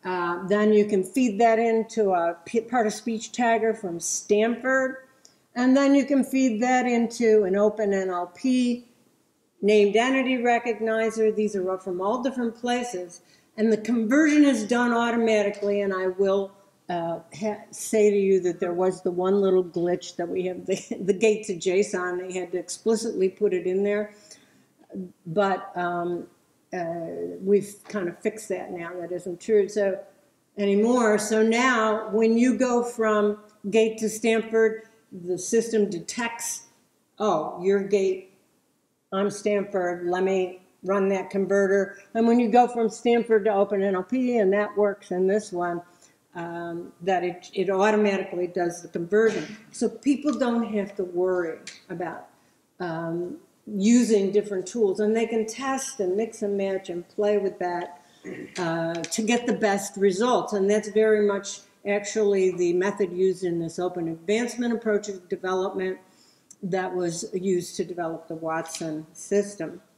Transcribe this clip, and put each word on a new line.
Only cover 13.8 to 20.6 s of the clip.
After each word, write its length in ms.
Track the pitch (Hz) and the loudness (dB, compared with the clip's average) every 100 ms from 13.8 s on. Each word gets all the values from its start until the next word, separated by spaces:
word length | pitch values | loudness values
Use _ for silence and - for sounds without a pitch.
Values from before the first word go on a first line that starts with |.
| 220 240 214 277 320 302 | 2 0 2 4 4 6
is 220 | 285 240 208 | 6 4 0
done 260 | 240 240 | 0 2
automatically, 920 | 233 233 233 226 220 202 202 202 202 | 0 0 0 2 2 0 -2 -2 0
and 120 | 196 | -2
I 140 | 190 185 | -2 -2
will, 460 | 185 196 196 196 - _ _ _ | 0 2 2 -2 -10 _ _ _
uh, 300 | 175 170 165 - - | -6 -4 -6 -10 -8
ha-, 280 | 214 208 - | -6 -6 -12
say 380 | - - 220 208 | -14 -4 4 4
to 80 | 202 | 4
you 220 | 196 190 | 4 4
that 220 | 180 175 | 2 -2
there 120 | 185 | -4
was 280 | 175 185 180 | 0 0 0
the 100 | - | -4
one 300 | 175 185 202 | -2 2 2
little 220 | 196 185 | 4 2
glitch 520 | 180 165 175 175 - - | 0 -2 -2 -2 -6 -8
that 120 | 170 | -6
we 180 | 185 180 | -4 -4
have, 200 | 180 | -6